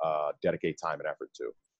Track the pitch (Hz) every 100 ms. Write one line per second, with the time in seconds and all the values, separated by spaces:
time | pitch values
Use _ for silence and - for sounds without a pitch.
0 | 80 76 73 - 90 82 85 78 82 73
1 | 76 73 69 - 58 - _